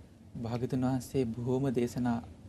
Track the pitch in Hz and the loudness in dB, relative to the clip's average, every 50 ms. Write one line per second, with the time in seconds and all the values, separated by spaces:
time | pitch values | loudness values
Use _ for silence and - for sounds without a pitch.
0 | - - - - - - - - 117 113 120 117 127 123 139 127 127 127 135 127 | -20 -20 -20 -20 -18 -12 -8 -6 -4 -2 -2 -2 0 0 0 2 2 2 2 0
1 | 120 - - 135 127 113 113 123 117 127 127 131 139 139 117 123 120 120 - 127 | -2 0 0 2 2 2 0 -2 0 2 2 2 2 2 2 2 2 2 0 0
2 | 123 123 117 117 - - - - - | 0 2 0 0 -2 -8 -14 -16 -18